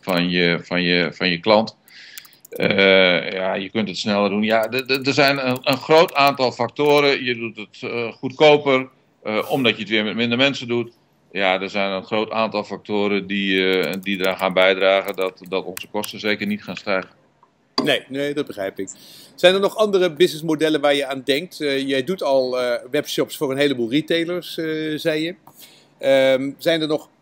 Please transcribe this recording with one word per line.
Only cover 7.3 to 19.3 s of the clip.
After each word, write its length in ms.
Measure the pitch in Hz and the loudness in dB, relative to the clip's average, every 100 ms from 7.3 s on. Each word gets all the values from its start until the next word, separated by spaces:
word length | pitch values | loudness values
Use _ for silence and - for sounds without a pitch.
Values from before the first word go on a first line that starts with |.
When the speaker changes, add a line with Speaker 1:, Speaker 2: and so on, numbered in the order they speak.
Speaker 1:
doet 220 | 117 117 107 | -4 -6 -10
het, 340 | 104 - 120 | -18 -12 -8
eh, 220 | 117 117 | -6 -8
goedkoper, 760 | 104 131 127 151 147 143 131 131 _ _ _ | -8 -10 4 6 8 4 0 0 _ _ _
eh, 280 | - 107 - | -4 -4 -2
omdat 240 | 139 120 | 0 2
je 60 | 110 | 0
het 100 | 98 | -2
weer 140 | 110 | -2
met 120 | 107 101 | -2 -2
minder 220 | 120 120 | -2 0
mensen 300 | 139 131 123 | 0 -2 -4
doet. 240 | 120 117 _ _ _ _ | -4 -4 _ _ _ _
Ja, 260 | 90 98 95 | -2 0 0
er 100 | 95 | -2
zijn 200 | 101 98 | -4 -2
een 140 | 95 | -4
groot 260 | 87 110 110 | -4 -4 -4
aantal 340 | 110 110 104 | -2 -2 -4
factoren 640 | 101 95 - 104 101 101 92 | -6 -12 -6 -2 0 -2 -2
die, 520 | 101 98 95 92 92 | -4 0 0 2 0
eh, 140 | 78 95 | -2 -4
die 200 | 95 98 | -6 -2
eraan 160 | 92 92 | -2 0
gaan 160 | 95 | 0
bijdragen 640 | 90 92 95 95 98 95 95 | 4 4 4 4 2 0 -4
dat, 240 | 95 - 92 | -6 -6 -6
dat 160 | 92 | -6
onze 220 | 90 92 - | -6 -14 -8
kosten 340 | 104 104 104 | -8 -8 -6
zeker 260 | 107 107 101 | -4 -2 -2
niet 180 | 104 | -4
gaan 120 | - 90 | -6 -10
stijgen. 340 | - 95 92 _ _ _ _ _ _ - | -4 -4 -4 _ _ _ _ _ _ -4
Speaker 2:
Nee, 200 | 143 123 - | 0 0 -2
nee, 260 | 131 143 | -6 -4
dat 120 | 147 143 | -4 -6
begrijp 320 | - 98 95 | -6 -6 -6
ik. 100 | 98 - - - - | -12 -12 -20 -20 -20